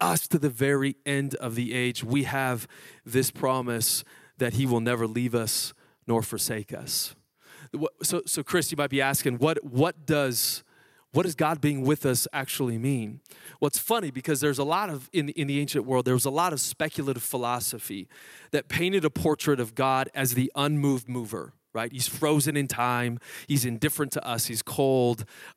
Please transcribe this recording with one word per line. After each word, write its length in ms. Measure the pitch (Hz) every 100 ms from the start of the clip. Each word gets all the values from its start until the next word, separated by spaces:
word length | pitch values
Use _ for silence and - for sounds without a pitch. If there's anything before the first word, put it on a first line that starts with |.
us 260 | 165 165 -
to 100 | 156
the 100 | 143
very 480 | 113 139 139 139 139 143
end 300 | 139 139 135
of 200 | 123 113
the 180 | 123
age, 300 | 123 123 120
we 200 | 113 139
have 440 | 131 135 131 120 - - - - -
this 260 | 123 131
promise 720 | - 135 131 123 117 107 - - - - -
that 160 | 123
he 120 | 113 135
will 160 | 117
never 260 | 117 120 113
leave 280 | 113 123 117
us 380 | 110 - - - _ _ -
nor 180 | 117
forsake 500 | 113 107 - 110 101
us. 420 | 120 - - - - _ _ - - 139
Wha-, 160 | - 156 -
so, 200 | - 175 -
so 180 | -
Chris, 260 | 139 180 -
you 60 | 151
might 120 | 143
be 120 | 139
asking, 360 | 135 139 147 120
what, 260 | 156 160
what 420 | 143 123 165 165 147
does, 580 | 147 135 117 - - - _ _ _ _
what 100 | 226
does 120 | 190 147
God 260 | 156 160
being 220 | 147 139
with 220 | 131 151 139
us 220 | 120 -
actually 440 | 143 131 - 127 113
mean? 440 | 131 131 107 131 - - - -
Well, 80 | 147
it's 120 | -
funny 320 | - 226 165
because 300 | 127 160 143
there's 180 | 147 135
a 40 |
lot 260 | 143 175 208
of, 200 | 143 131
in, 160 | 170 147
in 180 | 165 143
the 120 | 143
ancient 260 | 143 143 120
world, 200 | 127 120
there 80 |
was 120 | 127 135
a 60 |
lot 220 | 143 180
of 60 | 143
speculative 640 | - - 156 - 139 123
philosophy 840 | - 131 120 123 117 117 - 98 - - - - -
that 160 | 147 -
painted 380 | 165 175 196 156
a 40 |
portrait 500 | - 160 147 - 135
of 140 | 113
God 360 | - 135 131 131
as 200 | 139 135
the 180 | 120 131 -
unmoved 520 | 143 151 143 131 120
mover, 460 | 123 110 104 64 - _
right? 200 | 113 117
He's 160 | 127 -
frozen 500 | - 151 151 151 143
in 100 | 135
time. 520 | - 123 120 120 120 - - -
He's 160 | 143
indifferent 480 | 123 117 156 - 143
to 140 | 147 -
us. 200 | 117 -
He's 160 | 113
cold. 600 | - - 135 131 123 113 110 - -